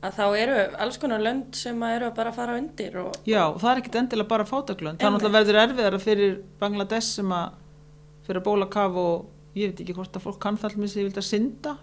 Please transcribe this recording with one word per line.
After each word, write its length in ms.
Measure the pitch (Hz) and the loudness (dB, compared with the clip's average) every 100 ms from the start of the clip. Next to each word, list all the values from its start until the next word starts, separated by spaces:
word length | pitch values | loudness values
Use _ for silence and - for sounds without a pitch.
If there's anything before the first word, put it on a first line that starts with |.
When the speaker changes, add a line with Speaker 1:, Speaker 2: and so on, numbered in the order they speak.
Speaker 1:
að 100 | 185 | -8
þá 100 | 190 202 208 | 0 2 4
eru 200 | 233 262 190 - | 2 2 2 0
alls 200 | 220 247 | -4 -2
konar 220 | 294 220 | -2 0
lönd 320 | 214 262 269 - | 0 0 -6 -8
sem 240 | 247 233 | -6 -4
að 160 | 233 233 | -2 0
eru 140 | 240 | -2
að 60 | 226 | -2
bara 160 | 226 | -4
fara 260 | 226 240 240 | -4 -4 -4
undir 360 | 302 - 196 180 | -6 -8 -8 -6
og 180 | 185 - - | -8 -6 0
Speaker 2:
Já, 220 | 220 165 | 4 4
og 140 | 156 | 2
það 100 | 220 | 2
er 100 | 254 | 2
ekkert 180 | 247 226 | 0 -2
endilega 260 | 247 233 214 | 0 0 0
bara 160 | 226 208 | 0 0
fátæk 360 | 269 277 190 | -2 -4 -6
lönd. 180 | 156 160 | -6 0
Það 80 | 208 | 2
Speaker 1:
Einmitt. 140 | 202 | 4
Speaker 2:
náttúrulega 180 | 208 208 | 4 6
verður 220 | 208 208 | 6 6
erfiðara 360 | 226 254 208 190 | 6 4 2 2
fyrir 400 | 190 208 202 190 - - | 2 4 4 0 -10 -4
Bangladesh 480 | 202 202 196 220 220 - | -4 -2 -2 -2 -2 -2
sem 140 | 196 | -2
að, 220 | 180 170 - - - - - - - - | -2 -4 -8 -20 -20 -20 -20 -20 -20 -6
fyrir 140 | 185 | -4
að 20 | |
bóla 260 | 190 208 190 | 2 2 2
kaf 220 | 208 196 180 | 2 0 2
og 300 | 175 170 - - - - | 0 0 -4 -20 -12 -4
ég 160 | 208 | -4
veit 80 | - | -4
ekki 140 | 175 180 | -8 -8
hvort 160 | 185 | -8
að 80 | 185 | -8
fólk 180 | 196 196 | -8 -6
kann 180 | 208 208 | -4 -2
það 180 | 208 208 | -4 -4
allir 140 | 208 | -4
sig 140 | 202 202 | -2 -4
yfirleitt 120 | 190 | -4
að 140 | 190 | -2
synda. 460 | 214 247 - 302 285 | 0 0 -4 -8 -10